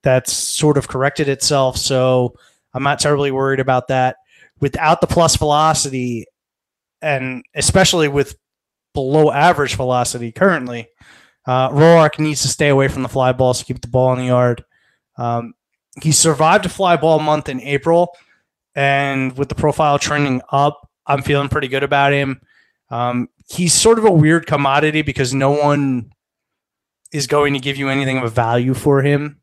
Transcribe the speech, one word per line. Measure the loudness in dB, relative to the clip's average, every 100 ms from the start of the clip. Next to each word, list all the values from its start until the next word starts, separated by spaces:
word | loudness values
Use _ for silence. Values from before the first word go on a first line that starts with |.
that's | 2 2 0
sort | -8 -6 0 2 2
of | -2
corrected | -4 -2 -2 -4
itself. | -2 -2 0 0 -2
So | -2 0 2 2 0 _ _ _ _
I'm | -4
not | -2 -2
terribly | -2 0 -2
worried | -2 -2 -2
about | 0 -2 0
that. | -2 -2 -4 _ _ _ _
Without | -6 -2 0 0
the | 0
plus | 2 2 2
velocity, | 0 2 2 0 -4 -4 -6 -8 -12 _ _ _ _ _ _ _
and | -4 -2 -4 -10 -10 -4
especially | 0 2 2 2 0
with | 0 -2 -6 _ _ _ _ _
below | -6 0 4 4
average | 4 2 2 -2 -4
velocity | -2 0 -2 -6 -10
currently, | 0 0 0 -6 -12 -14 _ -20 -20 _ _ -2
uh, | 0 0
Roark | 4 6 6 4 0
needs | -4 -2
to | -4
stay | 0 2
away | 2 0
from | -2
the | -6
fly | -2 0
balls | 2 0 -2
to | -6
keep | -12
the | -4
ball | 0 0
in | 0
the | 0
yard. | 2 2 -2 -10 _ _ _ _ -8
Um, | -6 -6 -8 -18 _ _ _ -6
he | -2
survived | 2 2 2 2 2 0
a |
fly | -2 0 2
ball | 2 2
month | 2 -2 -4
in | -10
April, | -4 -4 2 2 0 -6 _ _ _ _ _ -2
and | 0 0 0 -2 -4 -4
with | -6
the | -2
profile | -2 2 0 0
trending | -2 -2 0 -2 -2
up, | 0 0 -2 _ _ -4
I'm | -4
feeling | 0 -2 -2
pretty | -4 -4
good | -4
about | 0 2 2
him. | 2 -2 -6 _ _ _ _ _
Um, | -6 -4 -4 -6 _ _
he's | -4 0
sort | 2 4 4
of | 4
a |
weird | 4 4 2 0
commodity | -2 2 2 2 0
because | -4 -2 -2
no | 0 0
one | 2 2 2 0 -2 -6 _ _ _ _ _ _ _ _ _ _
is | -8 -2
going | 0 0
to | -2
give | -6 -6
you | -4
anything | -2 -2 -2
of |
a | -2
value | -2 0 0 0 0
for | 2 2
him. | 2 0 -4 -12